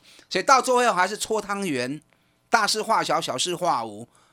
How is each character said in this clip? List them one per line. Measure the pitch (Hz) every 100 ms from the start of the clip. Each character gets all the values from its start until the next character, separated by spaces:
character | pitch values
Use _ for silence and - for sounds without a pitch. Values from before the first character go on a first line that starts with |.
| _ - _
所 | 185
以 |
到 | 185 269
最 | 254
后 | 247 240
还 | 180 190
是 | 208
搓 | - 214
汤 | 202 202 196
圆， | 131 123 151 - _ _ _ _
大 | 233 208
事 | 214
化 | 208 202
小， | 160 156
小 | 156 127
事 | 175 170
化 | 170 135 113
无。 | 104 117 _ _